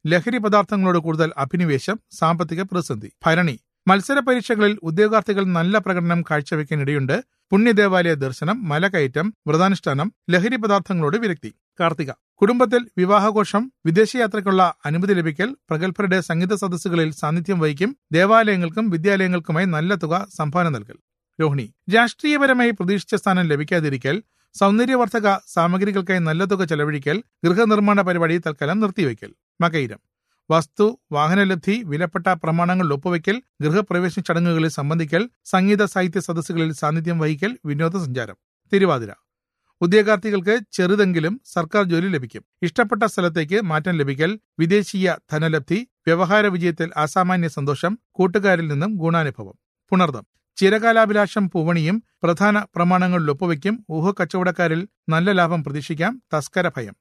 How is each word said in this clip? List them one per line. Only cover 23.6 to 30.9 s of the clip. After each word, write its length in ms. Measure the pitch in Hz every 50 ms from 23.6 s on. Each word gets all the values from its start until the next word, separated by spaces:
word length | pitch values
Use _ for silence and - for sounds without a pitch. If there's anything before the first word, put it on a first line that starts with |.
| 151 - 185 170 151 147 135 123 - 135 160 220 - _ _ _ _ _ -
സൗന്ദര്യവർദ്ധക 720 | - 196 196 208 220 247 254 262 247 240 202 - 226 208 202 196 190 _
സാമഗ്രികൾക്കായി 760 | - - 175 165 175 185 185 202 214 196 202 175 196 185 180
നല്ല 240 | 165 160 156 170 196
തുക 180 | 185 208 185 185
ചെലവഴിക്കൽ, 540 | 156 160 147 147 151 151 143 131 143 165 214 - _ _ -
ഗൃഹനിർമ്മാണ 580 | - 170 175 214 233 214 214 208 202 208 208 202
പരിപാടി 360 | 185 185 175 170 170 160 170 175
തൽക്കാലം 400 | - 160 147 - 147 147 185 220
നിർത്തിവെക്കൽ. 520 | 214 196 - 220 165 127 113 - - 104 - _ _ _ _ -
മകയിരം: 420 | 165 170 170 156 131 110 101 - _ _ _ _ _ _ _ _ _ -
വസ്തു, 360 | 160 165 156 - _ - 208 220